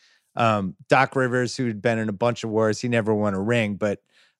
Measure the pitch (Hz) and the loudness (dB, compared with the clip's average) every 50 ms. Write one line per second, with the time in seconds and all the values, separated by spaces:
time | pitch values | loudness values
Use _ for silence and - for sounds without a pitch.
0 | _ _ _ _ _ _ _ - 120 113 110 104 98 92 - - - - 147 135 | _ _ _ _ _ _ _ 0 0 2 2 0 -2 -4 -8 -10 -2 2 2 4
1 | 135 131 - 139 131 123 120 127 123 110 - - 131 120 110 104 92 123 113 113 | 4 2 2 0 0 0 0 0 -2 -2 -4 -4 -4 -4 -4 -2 -2 -2 0 0
2 | 110 110 104 92 - 120 117 - - 113 104 107 110 110 107 - - 123 120 117 | -2 -4 -2 0 0 0 0 -2 -4 -2 0 2 2 2 2 0 -2 0 0 0
3 | 107 107 110 104 104 104 98 95 98 110 120 120 110 104 104 87 107 104 98 - | 2 2 2 2 0 0 0 -2 0 0 0 0 0 0 -2 -2 -2 -2 -2 -4
4 | _ _ _ _ _ _ _ _ | _ _ _ _ _ _ _ _